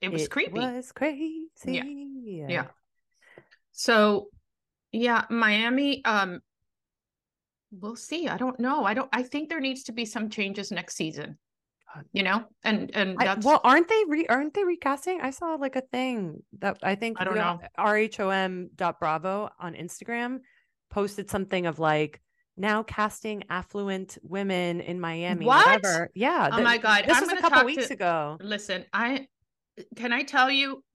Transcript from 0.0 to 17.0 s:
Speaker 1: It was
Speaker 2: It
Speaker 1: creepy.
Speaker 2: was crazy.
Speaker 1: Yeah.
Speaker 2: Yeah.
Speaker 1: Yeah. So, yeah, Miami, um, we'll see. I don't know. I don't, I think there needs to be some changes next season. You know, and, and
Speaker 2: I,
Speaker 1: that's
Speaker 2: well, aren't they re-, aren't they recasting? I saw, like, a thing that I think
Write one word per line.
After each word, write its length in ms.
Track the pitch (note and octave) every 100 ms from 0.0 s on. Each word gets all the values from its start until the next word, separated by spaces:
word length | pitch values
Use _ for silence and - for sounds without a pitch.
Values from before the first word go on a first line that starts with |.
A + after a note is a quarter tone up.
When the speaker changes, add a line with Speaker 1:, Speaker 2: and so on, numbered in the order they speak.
Speaker 1:
It 80 | F#3
was 120 | E3
Speaker 2:
It 80 | D3+
Speaker 1:
creepy. 280 | C#4 A#3 G3
Speaker 2:
was 320 | B3+ B3 B3
crazy. 560 | - D4 C#4 D#4+ D#4+ D#4+ _ C4
Speaker 1:
Yeah. 180 | B3+ C#4
Speaker 2:
Yeah. 640 | C#4 C#4+ C4+ A3+ F3 C#3+
Speaker 1:
Yeah. 160 | F3 - _ _ _ _ _ _ - _ _ _
So, 560 | - - A3+ G#3 G3+ - - _ _ _ _ _
yeah, 340 | A3+ A#3+ A3+ -
Miami, 720 | A#3 A3 G#3 A3+ C4 C#4+ C4+ A3+
um, 360 | G#3+ F#3+ F3 - _ _ _ _ _ _ _ _ _ _ _ _
we'll 240 | G3 G#3 A#3
see. 320 | - D#4 C#4+
I 100 | F3+
don't 220 | B3+ B3+
know. 240 | B3 D4
I 100 | G3+
don't, 160 | A3 -
I 100 | A3+
think 260 | B3+ D4 D4+
there 100 | E4
needs 240 | C4+ C4
to 80 | -
be 140 | A3+ A3
some 240 | A#3 G#3+
changes 420 | G#3+ G3 G3+ G3
next 240 | F3 E3 -
season. 420 | D#3+ D3 D3 D#3 _ _ _ _ _ D3+ C#3+
You 120 | G3
know, 200 | F#3+ G#3 - _
and, 280 | - G#3+ -
and 240 | - F#3+ F#3
Speaker 2:
I, 60 | F#3+
Speaker 1:
that's 200 | G3 A3
Speaker 2:
well, 160 | D4+
aren't 240 | A#3+ C#4+ E4+
they 160 | A4 F#4+
re-, 200 | D4+ E4
aren't 260 | B3+ D4+
they 100 | G#4
recasting? 580 | F#4 F4 C4+ C#4 F4+ F4+
I 100 | C4+
saw, 240 | C4+ E4+ D#4+
like, 200 | C#4 C4
a 60 |
thing 640 | C4 B3+ C4 A#3+ F3 D3+ - -
that 180 | G3 -
I 120 | -
think 220 | G3